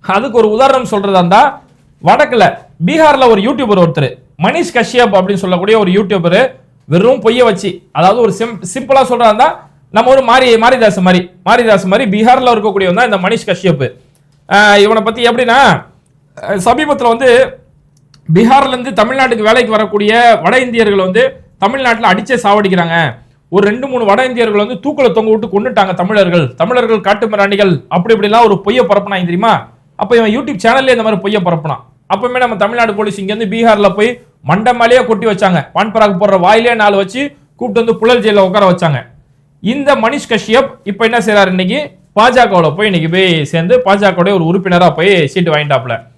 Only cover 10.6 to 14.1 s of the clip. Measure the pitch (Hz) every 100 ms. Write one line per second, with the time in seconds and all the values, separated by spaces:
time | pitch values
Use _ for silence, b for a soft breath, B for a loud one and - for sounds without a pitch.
10.6 | 226 262 220 190 180 180 175 _ - 240
11.6 | 233 202 180 202 254 202 226 262 254 233
12.6 | 208 196 190 180 240 202 185 226 226 180
13.6 | 190 151 127 - _